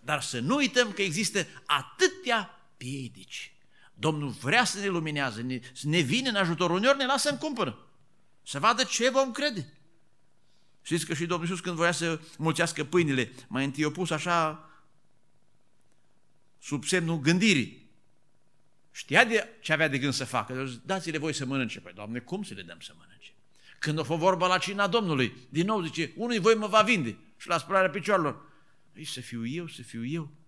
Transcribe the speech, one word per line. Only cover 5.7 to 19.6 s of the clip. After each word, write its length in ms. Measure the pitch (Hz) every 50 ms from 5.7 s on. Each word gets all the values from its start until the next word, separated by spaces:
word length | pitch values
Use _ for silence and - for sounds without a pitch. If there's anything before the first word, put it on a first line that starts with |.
| -
să 140 | - -
ne 120 | 147 156 175
vină 300 | 156 123 190 247 269 262
în 60 | 220
ajutor. 360 | 202 190 165 170 156 180 170
Uneori 260 | 170 185 208 262 277
ne 80 | 277 269
lasă 240 | 247 277 269 - 294
în 80 | 285
cumpănă, 400 | - - 320 285 226 190 139 101 - - - _ - - - - - - _ _ _ -
să 160 | - - 143
vadă 240 | 143 220 240 214 254
ce 260 | - - - 233 262
vom 220 | 240 269 269 262
crede. 420 | 220 - 277 302 247 190 131 - - - - - - - - - - - - - - - - - - - - - - -
Știți 240 | - - 160 170 156
că 80 | - 170
și 120 | 139 170
Domnul 220 | 165 180 170 165
Iisus, 160 | 165 190 170 -
când 120 | 196 175
voia 160 | 160 170 170
să 280 | 175 139 165 165 165 156 - - -
mulțească 460 | - 151 160 156 - 165 - - - 151
pâinile, 480 | 139 156 180 170 147 135 127 123 107 - - -
mai 180 | - - 127 135
întâi 180 | 143 139 147 151
o 60 | 151
pus 200 | 151 175 185 165
așa 600 | 170 151 - 180 175 170 160 156 151 156 - - - - _ - _ _ - - - - - - - - - - - - - - - - - - - - - - - - - - - _ _ - _ _
sub 240 | - - 151 139 -
semnul 360 | - 190 185 165 160 170 160
gândirii. 680 | 131 151 170 185 208 220 185 139 107 - - - - - - - - - - - - - _ - - - - - - - - - - -
Știa 340 | - - - - 131 190 254
de 240 | 226 226 214 - - - -